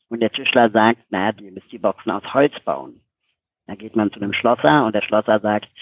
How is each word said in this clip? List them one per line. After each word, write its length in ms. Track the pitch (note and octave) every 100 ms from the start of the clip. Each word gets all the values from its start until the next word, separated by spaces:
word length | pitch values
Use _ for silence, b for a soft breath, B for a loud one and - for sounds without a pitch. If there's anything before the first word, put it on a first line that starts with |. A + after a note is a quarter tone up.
| -
und 120 | A#2
der 120 | A2
Tischler 380 | - C3+ B2+ A#2
sagt, 300 | A2 A2 A2+ _
"Na, 200 | F#2+ G2+ G2+
ihr 120 | G2+
müsst 180 | F#2+ -
die 60 | A2+
Boxen 320 | G2+ - -
aus 120 | G2 -
Holz 260 | C3 C#3+ -
bauen." 360 | - C#2 B1+ - _ _ _ _ _ _ -
Dann 120 | G2+
geht 160 | A2 A2
man 140 | G#2
zu 80 | -
einem 120 | G2+
Schlosser 520 | - A#2 B2 D3+ D3+ A2+
und 80 |
der 80 | G#2+
Schlosser 360 | - G#2+ G#2+ G#2+
sagt, 280 | G#2+ G#2 - B